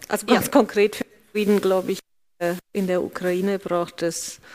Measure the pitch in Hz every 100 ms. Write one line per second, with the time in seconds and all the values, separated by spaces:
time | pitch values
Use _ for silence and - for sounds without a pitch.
0 | - 214 208 233 - 285 220 214 208 -
1 | - _ _ 214 202 202 190 190 180 190
2 | - _ _ _ 175 180 - 202 185 180
3 | - - 185 180 196 196 - 175 170 -
4 | 170 165 - - -